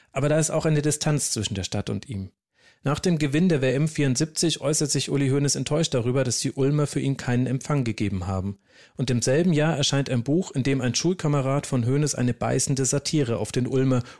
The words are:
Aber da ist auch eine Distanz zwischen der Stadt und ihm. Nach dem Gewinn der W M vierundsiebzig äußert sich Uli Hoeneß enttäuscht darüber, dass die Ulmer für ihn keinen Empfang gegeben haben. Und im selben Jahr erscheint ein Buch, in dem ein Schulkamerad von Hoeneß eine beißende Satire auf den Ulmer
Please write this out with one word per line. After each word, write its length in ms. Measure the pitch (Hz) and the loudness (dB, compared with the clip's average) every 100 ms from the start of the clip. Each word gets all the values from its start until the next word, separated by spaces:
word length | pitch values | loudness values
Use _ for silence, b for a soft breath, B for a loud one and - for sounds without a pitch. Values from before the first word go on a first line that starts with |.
| B | B
Aber 180 | 135 143 | -2 2
da 80 | 151 | 2
ist 140 | 151 | 2
auch 160 | 160 160 | 0 2
eine 160 | 151 | 2
Distanz 480 | 147 - 156 151 - | 2 0 0 0 0
zwischen 240 | 117 101 98 | -2 -4 -4
der 80 | |
Stadt 260 | 90 104 101 | -4 -4 -4
und 180 | 104 - | -6 -6
ihm. 220 | 98 95 - _ b b b | -8 -8 -14 _ b b b
Nach 160 | 139 147 | -4 0
dem 180 | 190 160 | 2 2
Gewinn 320 | 147 147 185 | 2 2 2
der 140 | 151 | 4
W 100 | 131 | 2
M 140 | 131 156 | 2 0
vierundsiebzig 720 | - 139 123 156 - 170 - | 0 0 2 -2 0 -2 0
äußert 300 | 135 156 147 | -2 0 0
sich 180 | 143 135 | -2 -2
Uli 200 | 143 135 | 0 2
Hoeneß 260 | 143 143 - | 2 0 -2
enttäuscht 400 | 131 151 160 127 | -2 -2 0 0
darüber, 280 | 117 131 | 0 0
dass 140 | 123 - | 0 -2
die 140 | 135 | -4
Ulmer 340 | 139 135 147 147 | 0 0 2 0
für 140 | 143 | 0
ihn 180 | 135 135 | -2 -2
keinen 300 | - 123 127 | 0 0 0
Empfang 360 | 131 - 147 | -2 -2 -2
gegeben 440 | 117 107 101 95 90 | 0 -2 -2 -2 -2
haben. 320 | 95 95 101 B B B B | -2 -4 -6 B B B B
Und 140 | 131 | -2
im 140 | 120 | 0
selben 300 | 127 143 180 | 2 2 2
Jahr 220 | 147 151 143 | 2 2 0
erscheint 320 | 143 139 135 | 0 0 0
ein 140 | 127 | -2
Buch, 300 | 117 156 190 | 0 0 0
in 100 | 143 | -2
dem 200 | 127 135 | 0 0
ein 120 | 123 | 0
Schulkamerad 720 | 120 170 185 156 147 131 139 - | 0 0 0 0 0 0 -2 -2
von 220 | 131 117 | 0 2
Hoeneß 260 | 143 147 | 2 0
eine 220 | - 123 117 | 0 0 0
beißende 500 | 117 131 - 131 131 | 0 0 0 0 0
Satire 520 | 143 - 156 120 110 | 0 0 0 2 0
auf 140 | 107 | -2
den 140 | 131 123 | -2 0
Ulmer 380 | 131 135 127 - B | 2 2 2 -2 B